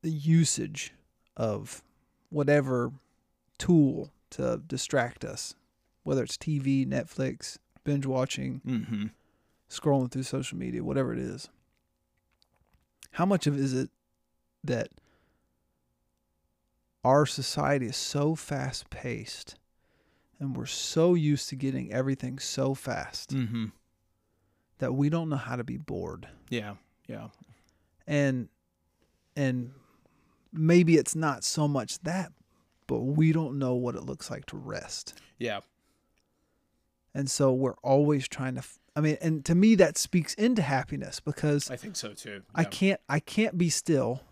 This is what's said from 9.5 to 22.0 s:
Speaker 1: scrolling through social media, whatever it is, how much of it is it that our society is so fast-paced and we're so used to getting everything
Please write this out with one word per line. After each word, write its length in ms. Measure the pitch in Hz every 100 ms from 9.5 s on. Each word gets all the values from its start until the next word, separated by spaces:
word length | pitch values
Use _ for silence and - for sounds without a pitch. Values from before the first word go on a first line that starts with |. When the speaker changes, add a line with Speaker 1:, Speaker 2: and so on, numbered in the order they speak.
| _ _
Speaker 1:
scrolling 420 | - 151 139 127
through 120 | 131
social 340 | 131 131 131 -
media, 260 | 123 120
whatever 300 | - 135 127
it 60 | 117
is, 300 | 127 - - _ _ _ _ _ _ _ _ _ _ _ _ _ _ _ -
how 140 | - 180
much 220 | 190 -
of 100 | 143
it 40 |
is 120 | 139
it 160 | 131 - _ _ _ _ _ _ _
that 260 | 147 120 - - _ _ _ _ _ _ _ _ _ _ _ _ _ _ _ _ _ _ _ _
our 220 | 120 135 147
society 600 | - 131 - 143 143 120
is 100 | 135
so 400 | - 147 147 160
fast-paced 1200 | - 143 131 120 - - 127 113 107 - - - _ _ _ _ _ _ _ _
and 160 | 139 123
we're 100 | 120
so 480 | - - - 170
used 360 | 175 151 143 -
to 60 | 131
getting 360 | 135 131 123
everything 440 | 123